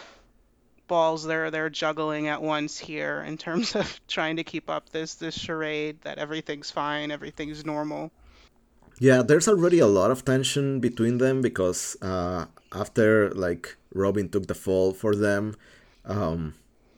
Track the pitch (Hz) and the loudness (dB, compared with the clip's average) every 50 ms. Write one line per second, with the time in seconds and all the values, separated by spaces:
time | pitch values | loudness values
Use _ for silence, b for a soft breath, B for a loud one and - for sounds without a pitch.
0 | B B B B B B _ _ _ _ _ _ _ _ _ _ _ - 175 170 | B B B B B B _ _ _ _ _ _ _ _ _ _ _ -2 2 2
1 | 160 160 160 156 156 156 160 160 160 160 156 156 156 160 147 - 165 156 156 156 | 2 2 0 -2 -4 -4 -2 -2 -2 -2 -4 -4 -4 -4 -4 -2 -2 -2 -2 -2
2 | 156 156 151 151 151 151 147 143 151 156 151 151 151 151 - - - - 151 151 | -2 -2 -2 -2 -2 -2 -2 -2 -2 -2 -2 -2 -2 -4 -8 -12 -12 -10 -8 -6
3 | 147 147 147 147 151 151 160 - - 170 160 202 226 - - 214 190 - - - | -6 -6 -6 -6 -8 -8 -10 -10 -8 -4 -4 -2 -2 -2 -2 -2 -4 -4 -8 -14
4 | _ - - 190 160 156 160 165 160 - - 156 - - 156 151 - _ - 160 | _ -8 -4 -4 -4 -2 -4 -6 -6 -8 -10 -10 -8 -6 -8 -8 -8 _ -8 -8
5 | 160 156 - - 165 160 - - - - 165 156 156 151 151 151 151 156 151 156 | -8 -8 -10 -10 -10 -8 -8 -8 -8 -6 -6 -4 -4 -4 -4 -4 -4 -6 -8 -10
6 | - 151 143 147 151 147 156 160 - - 147 143 143 - - 160 147 147 147 151 | -12 -12 -8 -8 -8 -6 -8 -8 -8 -8 -10 -10 -10 -8 -6 -4 -4 -2 -4 -4
7 | 151 147 147 143 - 147 - - 151 151 151 151 147 151 151 151 151 151 151 151 | -4 -6 -6 -8 -10 -12 -10 -10 -10 -10 -10 -8 -8 -6 -4 -4 -4 -4 -6 -8
8 | 156 160 - b b b b b b b _ _ _ _ _ _ _ _ _ - | -10 -10 -12 b b b b b b b _ _ _ _ _ _ _ _ _ 4
9 | 123 131 127 127 120 113 147 170 - 220 208 175 165 175 175 165 135 104 101 95 | 6 6 6 6 6 6 6 6 6 4 4 4 6 6 6 6 8 8 6 6
10 | 92 113 131 127 - 135 131 131 131 - - 143 139 139 135 131 113 113 - - | 4 4 2 0 0 0 2 2 2 0 -2 -2 -2 0 0 0 0 -2 0 2
11 | 113 117 123 120 131 131 131 135 127 117 - - 92 90 92 - - - - - | 0 2 2 2 2 2 2 2 0 0 0 0 0 0 0 -2 -6 -8 -8 -8
12 | 98 92 92 90 87 90 90 85 78 - _ - _ _ - 92 104 - - 123 | -6 -4 -2 -2 -2 -2 -4 -4 -6 -8 _ -20 _ _ -8 -8 -8 -2 2 4
13 | 110 107 110 110 101 95 - 98 90 87 87 85 - - - - _ _ - 92 | 6 6 8 6 6 4 2 -2 -2 -2 -2 -4 -8 -14 -16 -20 _ _ -2 0
14 | 98 101 101 104 98 85 - 98 92 - 90 - - 95 95 92 92 95 92 - | 0 2 2 0 -2 0 -2 -4 -2 -4 -8 -6 -2 0 2 4 4 2 0 0
15 | - 107 104 101 104 104 101 101 104 107 107 b b b b b b b b b | 0 0 2 2 2 2 2 0 -2 -4 -8 b b b b b b b b b
16 | - - 98 101 98 80 82 85 80 76 - - _ _ _ _ _ _ _ | -10 -6 -4 -2 -2 -2 -2 -2 -4 -6 -8 -12 _ _ _ _ _ _ _